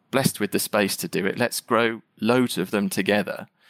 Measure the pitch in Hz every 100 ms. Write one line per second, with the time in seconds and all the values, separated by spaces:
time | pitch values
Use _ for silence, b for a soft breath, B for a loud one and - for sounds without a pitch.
0 | _ 131 139 - 104 98 - 107 101 -
1 | 87 85 98 - 120 - - 113 117 113
2 | - - 110 123 123 - 95 107 98 -
3 | 98 101 - - - _